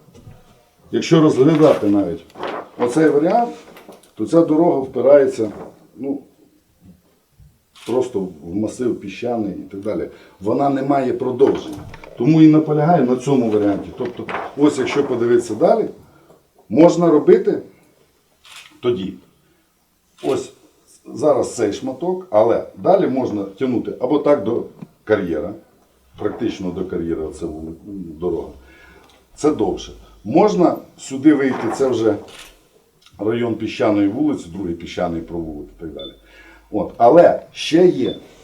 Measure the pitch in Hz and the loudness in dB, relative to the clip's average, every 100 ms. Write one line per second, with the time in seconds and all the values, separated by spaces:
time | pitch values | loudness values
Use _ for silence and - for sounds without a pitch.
0 | _ - - - _ _ _ _ _ 113 | _ -20 -20 -20 _ _ _ _ _ -6
1 | - 160 151 120 147 151 151 - 101 101 | 2 4 6 4 4 6 4 4 2 0
2 | 90 82 - - - - - - 120 156 | 0 -6 -12 -12 -10 -10 -12 -6 -2 2
3 | 151 143 170 233 240 - - - - - | 2 4 2 2 -2 -6 -20 -20 -20 -20
4 | _ - 107 165 151 156 175 135 131 123 | _ -10 0 2 4 4 2 0 -2 0
5 | 131 143 127 117 104 - - - _ - | 6 6 6 0 -6 -8 -18 -20 _ -12
6 | 139 269 - _ _ _ _ _ - _ | -10 -10 -12 _ _ _ _ _ -20 _
7 | _ _ _ _ - _ _ _ - 123 | _ _ _ _ -20 _ _ _ -4 -2
8 | - 98 90 78 85 98 110 123 120 95 | -2 -4 -8 -10 -8 -6 -6 -4 -4 -4
9 | 98 - 120 117 98 87 - 98 107 85 | -8 -8 -6 -4 -6 -8 -12 -10 -8 -6
10 | 71 - - - 98 135 139 135 139 139 | -8 -12 -20 -8 -2 0 0 0 0 0
11 | 123 120 123 120 120 90 - - - - | 0 -2 -4 2 2 2 -6 -14 -16 -18
12 | - - 131 160 156 151 151 151 156 170 | -14 -2 2 6 8 6 2 2 2 2
13 | 123 127 143 127 113 104 101 92 85 - | 2 0 0 0 2 2 0 -2 -6 -10
14 | 92 - - - - 139 147 139 120 143 | -10 -10 -10 -10 -8 2 2 2 -2 -2
15 | 139 120 120 120 - 107 175 226 175 - | -2 0 2 2 0 0 2 2 -2 -8
16 | - _ _ _ _ _ - 120 170 165 | -20 _ _ _ _ _ 0 6 6 6
17 | 170 151 147 214 208 - - _ _ _ | 4 4 6 4 4 -4 -6 _ _ _
18 | _ _ _ _ - - - _ - 95 | _ _ _ _ -20 -20 -20 _ -4 -2
19 | - - _ _ _ _ _ _ _ _ | -6 -12 _ _ _ _ _ _ _ _
20 | _ _ - - - - _ _ _ _ | _ _ -4 -4 -6 -16 _ _ _ _
21 | 127 120 147 123 - 120 104 92 131 127 | -16 -2 2 2 -2 -2 -2 -2 -8 -6
22 | 175 185 - 104 113 - - - 147 190 | -6 -6 0 2 2 0 -4 -4 2 2
23 | 139 127 104 101 95 - 127 110 - - | 2 -2 -4 -6 -8 -6 -4 -2 -4 -6
24 | 127 147 147 147 104 120 - - - _ | -2 0 2 0 0 -4 -6 -14 -20 _
25 | - 101 87 76 87 - - _ _ _ | -2 0 0 -6 -6 -10 -20 _ _ _
26 | _ - 104 - 117 - 92 90 90 90 | _ -8 -8 -4 -6 -6 -8 -6 -6 -6
27 | 82 80 78 - 85 78 80 82 101 98 | -6 -6 -8 -10 -10 -10 -14 -14 -14 -14
28 | 82 78 87 80 - - - - - - | -14 -8 -6 -6 -8 -16 -20 -20 -20 -20
29 | _ _ _ - 151 110 92 - - - | _ _ _ -4 -2 0 -2 -4 -10 -20
30 | - _ 104 160 208 180 160 - - _ | -20 _ -2 2 2 2 0 -2 -10 _
31 | - 131 151 139 135 117 113 120 131 113 | -12 2 4 4 2 -2 -4 -2 0 0
32 | 110 101 - - - _ _ _ _ _ | 0 -2 -6 -20 -20 _ _ _ _ _
33 | _ - 104 117 117 107 107 - - 104 | _ -8 -4 -4 -4 -6 -8 -4 0 2
34 | 101 123 151 - 85 95 87 82 80 - | 0 0 -2 -4 -8 -10 -8 -10 -10 -6
35 | 87 82 80 85 80 76 73 - 80 69 | -6 -6 -8 -10 -10 -12 -16 -16 -16 -14
36 | - - _ - - - _ - - - | -18 -20 _ -20 -20 -20 _ -6 -6 2
37 | 120 170 - - - - - 165 180 131 | 4 6 4 2 -8 -14 -2 2 4 2
38 | 101 - - - | -4 -8 -16 -20